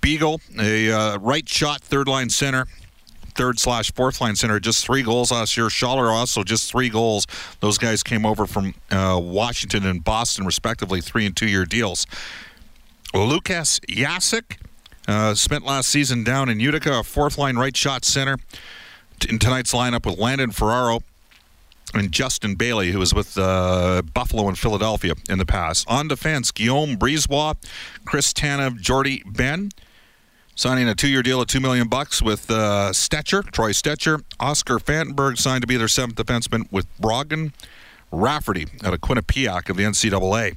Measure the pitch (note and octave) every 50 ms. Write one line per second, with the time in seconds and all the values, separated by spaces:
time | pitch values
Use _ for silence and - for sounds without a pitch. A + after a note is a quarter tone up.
0 | - C#3+ D3+ D#3 D3+ D#3 D#3 D#3+ - - - - G#2+ G#2 A2 A2 A2+ A2 A2 A2
1 | G#2+ G#2+ G#2 G2+ F#2+ A2+ C3+ D#3 D#3 - - - D#3 D3 D3 C#3 - - - C#3
2 | C#3 C3+ C3+ C3+ C3 A#2+ - - C#3+ C#3 C3 C3 C3 - - - - - _ -
3 | - - - - - - - - B2 B2+ B2 A#2 - B2+ A#2+ A#2 G#2+ - - -
4 | B2+ B2+ B2+ - C3+ A#2 G#2+ F#2+ - A#2 G#2+ G#2 F#2 A2+ A#2 - - - B2 C3+
5 | C3+ A2 A2+ B2 B2 A#2 B2 A#2+ A2+ G#2 - - A#2 A2 - - - B2 B2+ C3+
6 | B2+ A#2 A2 A2+ A#2+ B2 - - G2 F#2+ A2+ A2 - - - A#2+ B2+ B2 G#2+ A2
7 | A#2 A2+ A2 G#2 - - - - - - - - - G#2 G#2 - - A#2 A2 G#2
8 | - - B2 A2 G#2+ A2 A2 G2+ G#2+ F#2 - G#2+ G2 F#2+ F2+ - - - - G2
9 | F#2+ F#2+ F#2 F2+ F2 F2 F2 F#2+ A2 A#2+ A#2+ - - G2 - G#2+ G2 F#2+ F#2 F2
10 | D#2+ A2 G#2+ A2 A#2+ A#2+ - - G2 F#2 F2 - - A2+ A2+ - - F#2+ G2 F#2
11 | E2 - - A#2 G#2+ G2+ F#2+ - - A2 G2 F#2+ F#2 E2 F2 A2+ A#2 G2+ F2 -
12 | - - - - - - - - - - - - - - - - - - - _
13 | - - - F#2+ G2+ A2+ D3 E3+ - - F#3 E3+ D#3+ - - - - - - A2
14 | B2+ C#3+ E3 F#3 F3+ - - A3+ A3+ _ - - - - - - _ - - -
15 | - - G#2 G#2+ G#2+ G#2+ G#2 G#2 - - D3 D3 - C#3 C#3 C#3 B2+ - - D3
16 | C#3+ B2 B2+ A#2+ A2 A2 B2+ C3+ C3+ B2+ A2+ G#2 A2+ C#3+ D3 D#3 - D#3 C#3 A#2+
17 | G#2+ - - C#3+ D3 D3 C#3 - C#3+ C3+ C3 A#2 B2+ C3+ C3+ - - C#3+ C#3 B2+
18 | - - - C#3 C3+ C3+ C3+ B2+ - - - - - - - - - - - -
19 | - _ - - - - A2+ A2 - A#2+ B2+ C3 B2 - - B2 B2 B2 A#2+ A#2
20 | - - F2+ E2+ G#2+ A#2+ C3 C3+ C3+ B2 G2 - A2+ G#2+ A2+ B2 B2+ A#2+ A2+ A#2
21 | - - _ _ - _ - - _ _ - _ - - - _ - - - A2
22 | G2+ G2 D#2 - C3+ C3 - - - A2 G2 E2+ G#2+ A#2+ A#2+ A2 F#2+ F2 F2+ G2+
23 | F#2 E2+ - G#2 G2+ - - - F#2+ F#2 F#2 F#2 F#2 F#2 F2+ F#2 F2+ F2+ F#2 F2+
24 | F2 D#2+ - A#2+ B2 - - A2+ G#2 G2+ F#2 - - A#2 G#2+ G2 G2+ A2 A2 G2+
25 | - F2+ D#2+ - - - G2 F#2+ F#2 - - G2+ F2 D#2+ D#2+ - - - A2 C3
26 | D3+ D#3 C#3+ - - D#3 D#3 C#3+ A#2 - - - G#2+ A#2 B2+ C#3+ D#3 D3+ C3 G2+
27 | F2+ B2 D3 D#3 C#3 - C#3 C#3+ D3+ D#3 D3+ - - - - - - - - -
28 | - - - D3 C#3+ - - - - D3 C#3+ C#3+ C#3 C3 B2 A2+ F2+ - B2+ C3+
29 | C3+ C#3 C3+ - - F#2+ G#2 A#2+ B2 C3 D3 E3+ G3+ G3+ - - - _ _ -
30 | - _ _ _ _ _ _ _ _ _ - - - B2+ B2+ B2+ B2 A#2 G#2+ -
31 | - C#3+ C#3 C3 A#2+ B2 C3 B2+ B2 - - C3 C3 C3 B2+ B2 A#2+ A2+ A2+ B2+
32 | D3 - - - - A2 G#2+ G#2 - - A2+ A2 A2 G#2 G2+ G2+ G2+ G2 F#2+ -
33 | - - - D#3 D3+ - - G3 G3+ - - - A#2 A2 G2+ - - D3+ D3 D#3
34 | - D#3+ D#3 D3+ - - - - A#2 C3 D3+ - - - B2+ A2 - - D3 D#3
35 | D#3+ C#3+ C#3 C#3 C#3 C#3 B2+ A2+ - C3+ C3 B2+ A#2+ A#2 B2+ B2 A2+ A2 - -
36 | C3 A#2+ A#2 - A2 - B2+ A#2+ A2+ - - A2+ A2 - - G2 F#2 - - -
37 | F#2 A2 A2 B2 C#3+ D#3 E3 D#3+ D#3+ D3+ C#3 - - - - - - - - -
38 | - - - D#2 F#2+ B2 D3 D3+ - - G#2 F2+ D#2 - - - G2+ G2 F2+ -
39 | - - C3+ A#2+ G#2 - - C3+ C3 A#2 F2+ F2+ - - F#2+ F2 G2+ G#2+ G2+ -
40 | - A2+ G2 G2 F#2 F#2+ G2 A2+ A2+ G2 E2